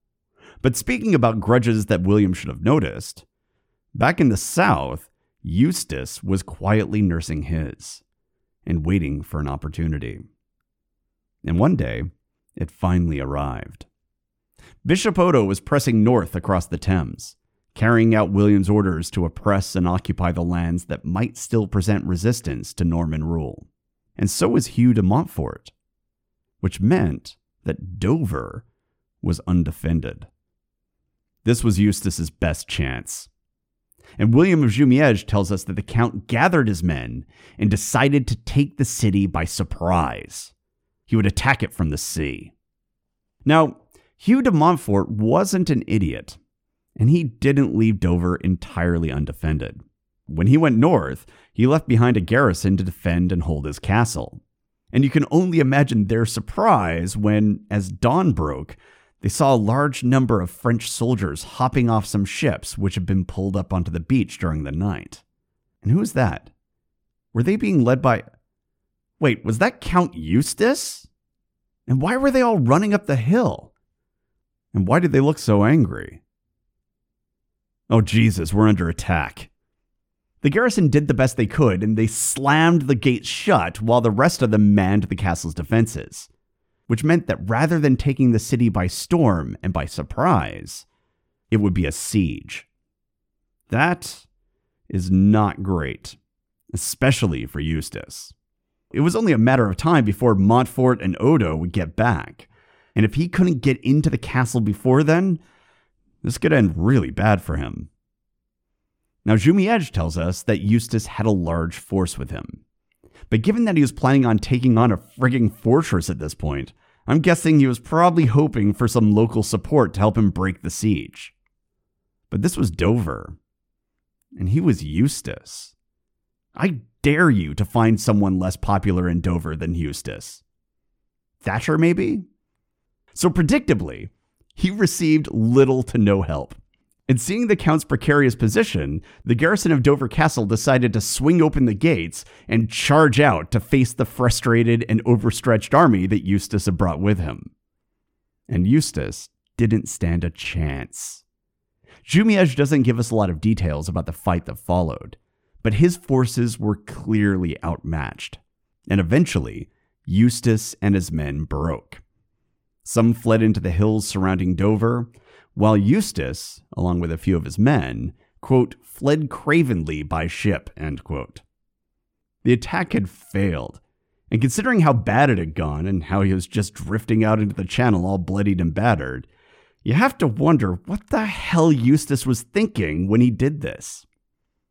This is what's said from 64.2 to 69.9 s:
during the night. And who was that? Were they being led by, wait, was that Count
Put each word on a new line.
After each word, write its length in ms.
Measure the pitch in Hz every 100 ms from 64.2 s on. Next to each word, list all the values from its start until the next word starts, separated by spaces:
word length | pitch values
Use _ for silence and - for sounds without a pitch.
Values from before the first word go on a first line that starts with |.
| 98 -
during 260 | 87 78
the 80 | 71
night. 520 | 76 101 67 50 - _ _ _ _ _ _
And 100 | -
who 80 | 160
was 140 | 214
that? 380 | 135 113 - - _ _ _ _ _ _ _ _
Were 100 | 117
they 140 | 123 214
being 260 | 208 170
led 180 | 120 127
by, 220 | 131 113 - _ _ _ _ _ _ _ _ -
wait, 240 | 143 110
was 160 | - 110
that 220 | 208 -
Count 320 | -